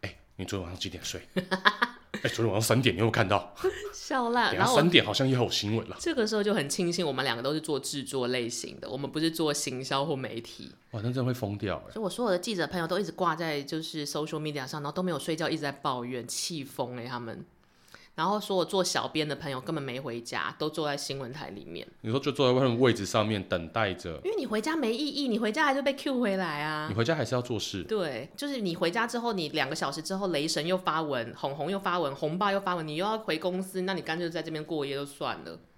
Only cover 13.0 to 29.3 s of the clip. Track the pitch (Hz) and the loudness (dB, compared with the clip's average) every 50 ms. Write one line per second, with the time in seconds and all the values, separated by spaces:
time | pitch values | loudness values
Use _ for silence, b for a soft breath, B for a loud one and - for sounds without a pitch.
13 | 208 165 - - 185 170 160 160 175 165 151 143 143 - - 160 160 156 - 156 | 0 -2 -2 0 2 2 2 2 0 -2 0 -2 -2 -4 -6 -6 -6 -4 -6 -6
14 | 147 147 - 156 151 156 165 156 151 156 147 147 131 131 - 151 143 143 151 - | -6 -4 -2 -4 -4 -2 -4 -4 -4 -4 -4 -4 -6 -6 -6 -6 -6 -4 -2 -2
15 | 185 185 170 139 - - 165 156 165 156 165 156 147 143 139 - - 151 131 127 | 0 0 0 -2 0 -2 -2 0 0 0 0 0 -2 -4 -6 -2 -2 -2 -2 -2
16 | 120 123 127 123 117 120 - - - - 180 156 135 135 - - 135 120 123 123 | -4 -4 -6 -6 -6 -6 -6 -4 -4 -4 -4 -6 -8 -8 -4 -4 -4 -4 -4 -8
17 | 117 120 131 123 120 113 - - - - _ _ B B B B B B B B | -8 -6 -6 -6 -6 -8 -10 -10 -12 -16 _ _ B B B B B B B B
18 | B B B - 160 180 208 214 202 - 196 185 165 160 - 190 180 175 - 135 | B B B 0 0 2 2 0 0 0 2 2 2 2 2 2 2 4 2 0
19 | 110 123 - 156 151 151 143 - 165 147 135 131 131 170 165 160 139 135 120 131 | 0 0 0 0 0 0 -2 -6 -4 -6 -6 -6 -4 -4 -4 -4 -4 -4 -6 -6
20 | 139 135 117 120 117 - - - 76 80 - - 156 151 151 - 156 147 143 143 | -6 -6 -6 -6 -8 -6 -4 -4 -4 -4 -4 -2 -4 -2 -2 -2 -2 -2 -2 -2
21 | - - 139 139 135 117 131 151 - - 95 104 - - 85 80 - - - - | -4 -6 -6 -6 -6 -8 -8 -10 -10 -10 -10 -12 -12 -10 -10 -12 -12 -12 -16 -10
22 | - 107 113 139 139 147 131 143 143 127 123 127 135 131 117 117 131 127 113 - | -4 0 0 0 2 0 2 6 6 8 8 8 6 6 6 8 8 8 8 6
23 | 101 92 - 113 104 107 110 101 92 - 98 90 82 80 - 117 110 101 92 - | 2 2 4 4 4 6 4 0 2 0 0 0 0 -2 0 2 2 2 0 -2
24 | - 87 80 73 - 370 453 415 285 214 214 214 - 302 320 330 277 220 226 240 | -6 -8 -8 -4 -4 -2 -2 -2 -2 0 -2 0 0 0 0 2 2 0 0 0
25 | 302 285 277 277 285 262 220 202 240 214 220 311 - 285 269 277 269 285 269 277 | -2 -4 -2 -2 0 0 2 2 2 0 2 2 4 4 4 2 2 0 0 0
26 | - 302 269 247 247 208 190 190 185 165 151 147 151 151 156 151 151 151 101 107 | -2 0 0 2 2 2 2 2 0 0 0 0 0 0 0 -2 -2 -2 0 0
27 | 117 127 165 151 127 113 131 123 123 - 123 104 - - - 98 87 - 220 208 | 2 2 4 2 2 0 0 0 0 0 -2 -2 -2 -2 -4 -4 -4 -2 -2 0
28 | 180 156 131 110 127 - - - 285 285 277 254 208 185 165 170 - 170 175 226 | 0 -2 -4 -6 -8 -10 -8 -6 -4 -4 -2 -2 0 -2 0 2 0 2 2 2
29 | 226 233 - 240 233 233 | 0 0 -2 -2 -2 0